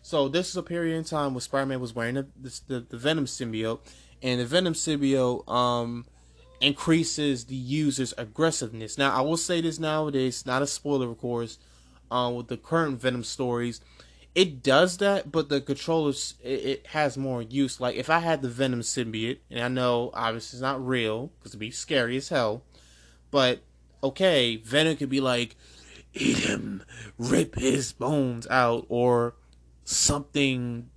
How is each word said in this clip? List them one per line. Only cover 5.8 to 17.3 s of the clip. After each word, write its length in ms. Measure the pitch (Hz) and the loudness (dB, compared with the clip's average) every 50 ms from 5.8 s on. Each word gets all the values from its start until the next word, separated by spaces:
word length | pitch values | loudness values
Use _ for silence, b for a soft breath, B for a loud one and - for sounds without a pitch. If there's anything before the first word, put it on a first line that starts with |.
| 120 117 120 120 120 - b b b b b b b b b - | -2 -4 -6 -10 -12 -16 b b b b b b b b b 0
increases 840 | 127 147 143 - - 165 160 170 165 - - 151 147 143 135 120 117 | 2 2 2 0 2 4 4 4 4 0 -2 -2 0 0 0 -2 -4
the 100 | 123 131 | -8 -8
user's 580 | 131 123 123 139 156 151 143 135 - 131 117 - | -8 -4 -2 -2 0 0 0 0 0 -4 -4 -4
aggressiveness. 800 | - 123 107 107 - 160 165 - - 135 107 117 113 110 107 - | -10 -10 -10 -2 0 0 2 2 -2 -6 -6 -8 -10 -10 -10 -2
Now, 140 | - 139 139 98 | 2 2 2 4
I 80 | 127 | 2
will 160 | 131 156 165 | 2 2 0
say 240 | 165 - - 180 165 | -2 0 -2 -2 0
this 180 | 165 165 151 151 | 0 -2 -4 -2
nowadays, 680 | 165 156 156 156 156 151 139 135 131 127 120 - - | -2 -2 0 0 -2 0 0 0 0 0 -2 -6 -4
not 160 | 127 127 131 | -2 0 0
a 60 | 143 | 0
spoiler, 420 | 139 - - - 147 143 131 127 120 | -2 -4 -6 -2 0 0 0 0 -2
of 80 | 117 | -6
course, 400 | - - 120 120 117 117 113 - b b b b b b b b b b - | -6 -6 -4 -4 -4 -4 -6 -10 b b b b b b b b b b -2
uh, 220 | 120 123 123 123 123 | 0 0 0 0 -2
with 120 | 120 117 | -4 -6
the 100 | - 123 | -8 -10
current 420 | 110 - - 160 165 165 147 135 123 | -10 -4 0 0 2 2 0 -2 -2
Venom 240 | 127 127 123 120 113 | -2 -2 -2 -2 -6
stories, 580 | - - - 131 123 120 120 120 120 113 - b b b b b b b b b b - | -8 -6 -4 -2 0 0 0 -2 -2 -4 -8 b b b b b b b b b b 2
it 260 | 180 190 175 143 127 | 2 2 2 2 -2
does 360 | - 135 131 147 180 185 175 | 2 6 8 8 6 6 2
that, 340 | 185 202 202 202 190 - 143 | 0 2 2 2 2 -2 -2
but 180 | - 160 151 143 | -2 -2 0 0
the 120 | 147 139 | -2 -2
controllers, 760 | 139 - 139 135 - 165 165 160 156 143 135 - - - - - - | 0 -2 -6 -4 -2 0 0 2 2 0 -2 -2 -8 -10 -10 -12 -6
it, 220 | 123 135 120 - | -6 -6 -4 -2
it 220 | 131 139 - - | -4 -4 -4 -8
has 300 | - - 156 151 139 123 | -6 -2 0 0 0 0
more 240 | 135 135 135 | -4 -4 -4